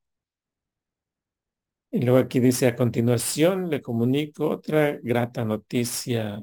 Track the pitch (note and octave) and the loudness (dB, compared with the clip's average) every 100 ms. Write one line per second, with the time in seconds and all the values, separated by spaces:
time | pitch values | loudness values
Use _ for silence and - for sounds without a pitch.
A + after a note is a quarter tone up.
0 | _ _ _ _ _ _ _ _ _ _ | _ _ _ _ _ _ _ _ _ _
1 | _ _ _ _ _ _ _ _ _ A3 | _ _ _ _ _ _ _ _ _ -2
2 | B2 B2+ B2 C3 B2+ B2 B2+ B2 A#2+ B2 | 4 4 4 2 2 4 2 2 0 0
3 | A#2 A#2 - C#3+ E3 G3 F3 C3+ - A2+ | 0 0 -2 0 2 2 -2 -6 -4 -2
4 | A#2+ C#3 D3+ D3 D#3 E3+ - D#3 D3 - | 0 0 -2 -4 -4 -4 -2 0 0 -2
5 | A#2 A#2+ A#2+ A#2+ A2 G#2+ - B2 A#2+ - | -2 -2 -2 -4 -4 -4 -4 -4 -2 -6
6 | C3+ A#2 G#2+ G#2 | -4 -4 -4 -10